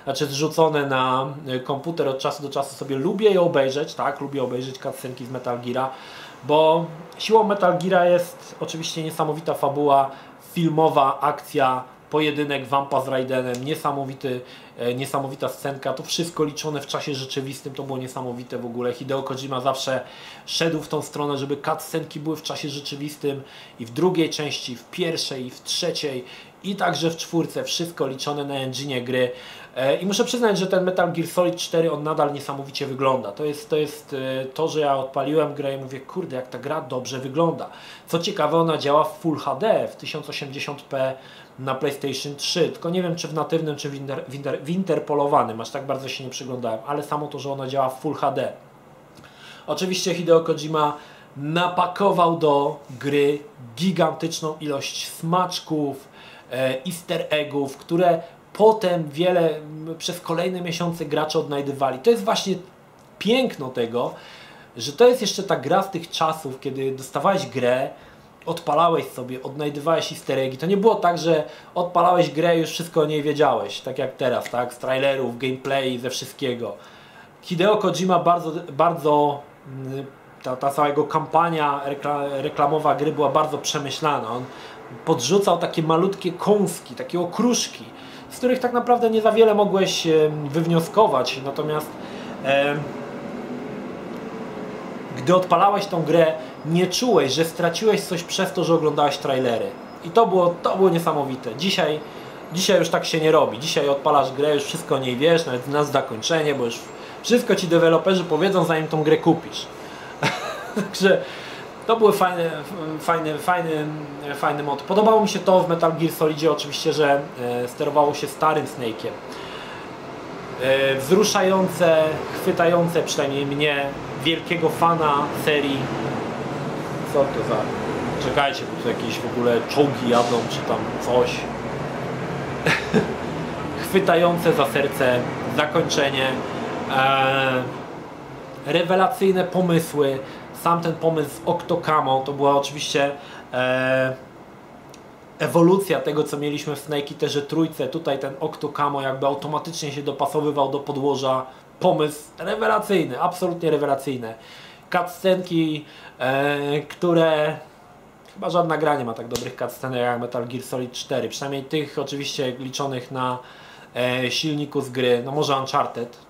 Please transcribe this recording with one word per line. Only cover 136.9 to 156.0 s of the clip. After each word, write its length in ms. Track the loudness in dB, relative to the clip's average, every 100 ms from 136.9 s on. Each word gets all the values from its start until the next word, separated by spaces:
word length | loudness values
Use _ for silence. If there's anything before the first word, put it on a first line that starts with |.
| 2
e, 680 | 4 4 4 4 2 0 -2 -8 -12 -14 -14 -14 -16 -14 -14 -10 0
rewelacyjne 800 | 2 4 4 4 4 4 4
pomysły. 760 | 2 2 4 4 2 2 2 0 -6 -14 -14
Sam 280 | -4 0 2
ten 120 | 0
pomysł 360 | 0 2 2 -2
z 120 | -4 -2
Octocamo 760 | -2 -2 -2 2 2 4 2 0
to 80 |
była 220 | 2 4 4
oczywiście, 560 | 2 -4 -2 0 0 -2 -12 -16 -6
e, 600 | -2 0 2 2 2 2 -2 -12 -20 -20 -20 -20 -20 -20 -20 -20 -20 -20 -4
ewolucja 600 | 2 6 8 6 4 0
tego, 240 | 0 0
co 140 | -2 -2
mieliśmy 380 | -4 -4 -6 -8
w 40 |
Snake 280 | -4 -4 -4
Eaterze 300 | -4 -2 -2
trójce. 460 | -2 0 0 -2 -4
Tutaj 320 | -4 -2 -2
ten 140 | -4 -6
Octocamo 640 | -8 -6 -6 -2 0 0
jakby 240 | -2 0 0
automatycznie 640 | 0 -2 -4 -6 -8 -8
się 120 | -6
dopasowywał 680 | -6 -2 0 0 0 2 2
do 80 | 0
podłoża. 640 | -4 -2 0 2 0 0 -2 -12 -20 0
Pomysł 440 | 2 2 0 -4 -14 -10
rewelacyjny, 840 | -6 -2 0 0 2 0 0 -2
absolutnie 500 | -2 0 -4 -2 0
rewelacyjny. 640 | 2 2 0 -2 -6 -8 -12 -18 -20 -20 -20 -4
Cutscenki, 920 | -2 -2 -2 2 2 2 0 2 -2 -8 -18